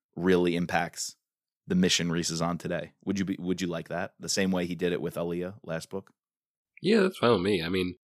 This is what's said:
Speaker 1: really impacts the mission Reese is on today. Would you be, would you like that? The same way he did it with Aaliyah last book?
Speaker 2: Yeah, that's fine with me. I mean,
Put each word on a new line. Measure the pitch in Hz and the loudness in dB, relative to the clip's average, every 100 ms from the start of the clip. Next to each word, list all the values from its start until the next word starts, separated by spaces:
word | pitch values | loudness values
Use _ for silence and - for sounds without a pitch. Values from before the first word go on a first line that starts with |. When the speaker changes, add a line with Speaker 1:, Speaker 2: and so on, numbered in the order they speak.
| _ - | _ -2
Speaker 1:
really | 90 90 87 85 | 4 6 4 2
impacts | 85 87 82 - - - _ _ _ _ - | 0 0 -2 -6 -12 -12 _ _ _ _ -2
the | 90 | 2
mission | 92 - 85 | 4 4 0
Reese | 85 82 | -2 -2
is | 82 | -2
on | 82 85 | -2 -4
today. | 87 85 85 _ - | -4 -6 -8 _ -4
Would | 98 | -2
you | 92 | -2
be, | 92 | -4
would | 90 87 | -4 -2
you | 90 | -2
like | 82 82 | -4 -6
that? | 82 95 - | -6 -6 -8
The | 82 | -6
same | - 95 | 0 2
way | 92 87 | 2 -2
he | 87 | -2
did | 87 | -2
it | 87 | 0
with | 85 78 | -4 -4
Aaliyah | 85 87 90 104 | -4 -4 -6 -10
last | - 82 - | -10 -8 -8
book? | 98 - _ _ _ _ _ _ _ | -12 -12 _ _ _ _ _ _ _
Speaker 2:
Yeah, | 165 220 | 2 4
that's | 190 - | 2 2
fine | 120 | 4
with | 107 | 4
me. | 92 98 | 4 0
I | 80 | 0
mean, | 92 90 90 | -2 -2 -6